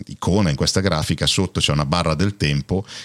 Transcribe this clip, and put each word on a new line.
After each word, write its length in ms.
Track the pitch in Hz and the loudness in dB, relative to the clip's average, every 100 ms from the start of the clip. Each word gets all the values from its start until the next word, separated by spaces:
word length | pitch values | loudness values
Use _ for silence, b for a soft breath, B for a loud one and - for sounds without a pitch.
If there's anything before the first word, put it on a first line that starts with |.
| - | -14
icona, 420 | - - 95 90 | -6 0 2 2
in 80 | 69 | 0
questa 240 | 82 95 | 0 0
grafica, 460 | 95 78 78 87 85 | 0 0 -2 0 0
sotto 340 | - 95 - | 0 -2 0
c'è 120 | - | 0
una 120 | 73 | 0
barra 300 | 69 87 78 | 2 2 2
del 240 | 76 98 101 | 0 0 0
tempo 480 | 76 73 - 92 B B | 0 0 -2 -4 B B